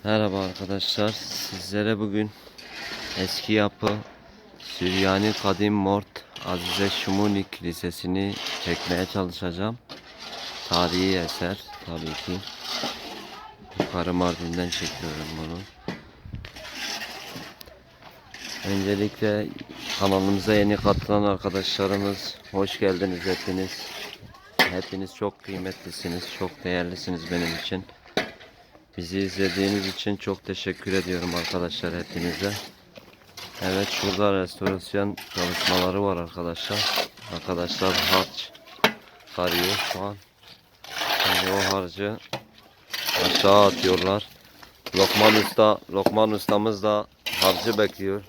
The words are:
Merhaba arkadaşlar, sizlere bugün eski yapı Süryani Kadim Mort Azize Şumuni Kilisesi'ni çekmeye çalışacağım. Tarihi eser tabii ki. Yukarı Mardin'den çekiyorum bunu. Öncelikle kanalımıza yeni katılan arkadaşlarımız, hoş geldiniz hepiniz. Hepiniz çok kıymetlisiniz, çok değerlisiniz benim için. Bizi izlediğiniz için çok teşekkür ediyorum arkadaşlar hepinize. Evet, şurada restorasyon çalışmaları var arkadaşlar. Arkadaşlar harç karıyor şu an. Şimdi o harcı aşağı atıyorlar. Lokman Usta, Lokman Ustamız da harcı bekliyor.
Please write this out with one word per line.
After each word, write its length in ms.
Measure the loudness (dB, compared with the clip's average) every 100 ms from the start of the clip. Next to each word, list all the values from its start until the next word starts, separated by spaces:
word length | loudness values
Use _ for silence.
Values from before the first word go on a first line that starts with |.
Merhaba 360 | 4 4 4 0
arkadaşlar, 680 | -2 -4 -4 -2 -2 0 0
sizlere 880 | 0 -8 -6 -6 -8 -4 0 2 0
bugün 320 | 0 0 -2 -4 -20 -20 -16 -12 -10 -8 -6 -4
eski 340 | -2 -4 2
yapı 360 | 4 2 2 -2 -2 -6 -18 -20 -20 -20 -20
Süryani 720 | -14 -2 0 2 4 4 2 2
Kadim 320 | 0 2 4
Mort 500 | 4 4 2 -2 -16 -16 -10 -4
Azize 440 | -4 -2 0 0
Şumuni 540 | 0 0 2 4 2 -2
Kilisesi'ni 800 | -6 -6 -4 -6 -4 -2 0 0 -2 -6 -6
çekmeye 420 | -2 -2 0 0 0
çalışacağım. 720 | -2 -2 -4 -6 -2 -4 -4 -14 -18 -18 -16 -14 -12 -10 -10 -2
Tarihi 480 | 2 2 4 2 2
eser 400 | 0 -2 -4 -4 -10 -14 -10
tabii 260 | -8 -6
ki. 280 | -8 -6 -6 -6 -12 -8 -6 -6 -8 -12 -12 -14 -14 -16 -18 -18 -4
Yukarı 340 | -2 0 0
Mardin'den 540 | 2 2 2 -4 -2 -2
çekiyorum 580 | -2 -4 -6 -6 -6 -8 -8
bunu. 200 | -6 -8 -10 -12 -10 -10 -14 -20 -12 -12 -12 -14 -14 -10 -8 -8 -8 -12 -12 -14 -14 -16 -18 -20 -20 -20 -20 -20 -20 -16 -12 -8 -2
Öncelikle 720 | 0 2 2 2 2 2 2 -2 -8 -14 -12 -6 2
kanalımıza 560 | 4 4 4 2 4
yeni 220 | 6 6 4
katılan 460 | 4 2 4 4
arkadaşlarımız, 1120 | 4 2 0 -2 -2 0 0 2 0 -2 -8 -10 -4
hoş 260 | 0 0 2
geldiniz 480 | 2 4 0 0 -2
hepiniz. 600 | -2 0 -2 -2 -6 -10 -10 -12 -14 -18 -20 -6 2
Hepiniz 560 | 2 2 -4 -6 -6
çok 280 | -4 -4 -4
kıymetlisiniz, 840 | -10 -6 -6 -8 -12 -8 -6 -6 -6 -6
çok 260 | -6 -4
değerlisiniz 680 | -2 -2 -2 -6 -6 -6 -2
benim 260 | -2 -2 -4
için. 220 | -4 -6 -8 -20 -6 -4 -4 -12 -20 -20 -20 -20 _ -10
Bizi 220 | -4 -2
izlediğiniz 680 | -2 2 0 4 2 2 0
için 300 | -4 -4 -2
çok 280 | -4 -6
teşekkür 480 | -6 -6 -4 -4 0
ediyorum 420 | 0 0 -2 -2
arkadaşlar 600 | -2 -2 -2 -2 -4 -4
hepinize. 580 | -4 -6 -4 -4 -2 -2 -4 -10 -18 -20 -20 -20 -20 -20 -18 -16 -6
Evet, 260 | -2 0 0
şurada 440 | 0 0 2 4
restorasyon 840 | 4 0 -2 -2 -2 -2 0 0 -2 -8
çalışmaları 680 | -4 -2 0 2 4 4 2
var 140 | 2 0
arkadaşlar. 920 | -4 -4 -6 -4 -4 -2 0 0 -4 -8 -10
Arkadaşlar 600 | -8 -2 -2 -2 2 2
harç 560 | 2 4 4 2 -6 -12 -14 -20 0 0 0 -16 -20 -10 -2
karıyor 540 | 0 2 2 0 -2
şu 80 | -4
an. 160 | -6 -8 -16 _ -20 -20 _ _ -12 -6 -2 2
Şimdi 280 | 2 2 2
o 220 | 2 2 2
harcı 400 | -2 -4 -4 -4 -8 -12 -12 -20 -20 -20 -12 -6 -2 0
aşağı 420 | 2 4 8 10 8
atıyorlar. 600 | 6 2 4 2 0 -2 -18 -20 -20 -20 -16 -2 4
Lokman 380 | 4 8 8
Usta, 440 | 8 4 6 6 6 0
Lokman 380 | 2 4 6 4
Ustamız 520 | 4 2 2 2 2
da 240 | 2 2 -2 _ -8 2
harcı 380 | 4 4 2 4
bekliyor. 440 | 2 2 -2 -2